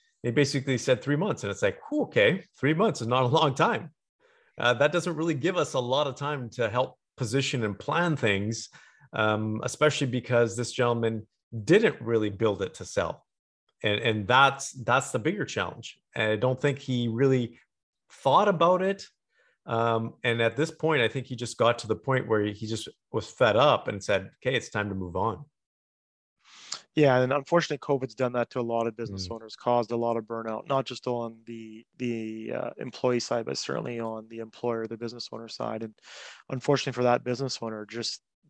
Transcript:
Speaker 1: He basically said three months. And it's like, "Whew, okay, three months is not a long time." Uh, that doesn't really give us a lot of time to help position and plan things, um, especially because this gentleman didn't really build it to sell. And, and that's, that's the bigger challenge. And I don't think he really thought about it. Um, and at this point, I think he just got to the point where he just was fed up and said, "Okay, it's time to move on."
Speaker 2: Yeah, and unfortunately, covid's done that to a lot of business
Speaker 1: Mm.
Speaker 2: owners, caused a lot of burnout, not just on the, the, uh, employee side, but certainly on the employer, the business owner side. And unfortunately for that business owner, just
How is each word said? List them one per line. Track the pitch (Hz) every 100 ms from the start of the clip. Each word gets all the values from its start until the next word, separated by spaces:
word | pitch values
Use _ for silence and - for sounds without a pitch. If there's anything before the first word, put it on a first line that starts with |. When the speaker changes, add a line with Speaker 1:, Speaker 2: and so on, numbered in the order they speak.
| _ _
Speaker 1:
He | 123
basically | 117 139 143 135 127
said | - 123
three | 139 147
months. | 196 127
And | 101
it's | 98
like, | 101 - -
"Whew, | 302
okay, | 262 120 104 190 - _
three | 135
months | 160 214 -
is | 113
not | 127
a | 123
long | 151 156
time." | - 175 185 165 _ _ _ _ _ _ -
Uh, | 120 120
that | 147
doesn't | 170 170 151
really | 170 147
give | 151 180
us | 151
a | 135
lot | 120 135 147
of | 123
time | 143 147 117
to | 113 113
help | 120 - - _ -
position | 120 131 131 135
and | 107 101
plan | - 156 175 147
things, | 113 98 104 113 - - - _ _
um, | - 107 107 110 110
especially | - - 151 143 139
because | 123 - 120 117 107
this | 120
gentleman | - 120 120 113 110 - _ _ 117
didn't | 104 190 226 -
really | 110 113 107
build | 98 113 95
it | 95 -
to | -
sell. | - 85 - _ _ _ _ _ _
And, | 110 104
and | 123 107 98
that's, | 127 139 131 -
that's | 135 113 127 131
the | 127
bigger | 127 202 135
challenge. | - 90 - - - _ -
And | 110
I | 107
don't | 127 127
think | 147 135
he | - 123 120
really | 113 135 131 117 - _ _ _ _ _
thought | - 139 151 208
about | 170 165 180
it. | 190 196 - _ _ _ _ _ -
Um, | 113 117 117 113 -
and | 127 117
at | 117 110
this | -
point, | - 156 151
I | 113
think | 135 120
he | 120
just | 117 -
got | 117 117
to | 107
the | 101
point | - 131 -
where | 107
he | 104 104 107
just | 110 - - _
was | 113 -
fed | - 120 104
up | 147 113 -
and | 104
said, | - 98 95 _
"Okay, | 127 131
it's | -
time | 110 104
to | 95
move | 90 90
on." | 107 95 147 _ _ _ _ _ _ _ _ _ _ - - - - -
Speaker 2:
Yeah, | 147 127
and | 127
unfortunately, | 143 139 170 156 143
covid's | - 139 123 -
done | 127
that | 123 117
to | 127
a |
lot | 117 117 113
of | 110
business | 113 98 92
Speaker 1:
Mm. | 113
Speaker 2:
owners, | 110 -
caused | - 120 113
a | 120
lot | 117 113
of | 110
burnout, | 113 113 110 -
not | 139 131
just | 120 -
on | 120 117 113 113
the, | 117 113 110 - -
the, | 127 117 110 110 113
uh, | 120 - -
employee | 127 - 127 123
side, | - 120 117
but | -
certainly | - 131 110 117
on | 113 110 110
the | 113
employer, | 113 - 120 113 113
the | 113
business | 117 120 -
owner | 117 113
side. | - 117 110
And | 110 - - - - - -
unfortunately | 131 - 139 - 123
for |
that | 123 120
business | 123 123 135 -
owner, | 113 110 104
just | 113 113 - _ _ _